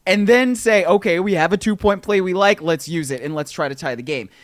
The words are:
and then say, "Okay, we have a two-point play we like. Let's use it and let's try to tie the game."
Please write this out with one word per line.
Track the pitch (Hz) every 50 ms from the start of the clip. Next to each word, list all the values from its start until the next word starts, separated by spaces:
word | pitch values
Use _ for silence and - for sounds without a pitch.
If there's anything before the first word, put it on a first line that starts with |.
| -
and | 190 185 208 208
then | 196 240 247 254 247 254
say, | 226 - 226 214 202 175
"Okay, | 165 196 202 - 214 170 175
we | 185 208 190
have | 160 156 170
a | 202 196
two-point | - 220 208 196 - 202 202 196
play | - - 208 196
we | 185 185 180
like. | 190 202 202 208 202
Let's | 156 165 165 156 - 151
use | 170 165 151 131
it | 139 -
and | 120 147 156
let's | 151 147 -
try | - - 156 135
to | 135
tie | 135 170 139 123
the | 117
game." | 120 143 151 131 110 95 _ _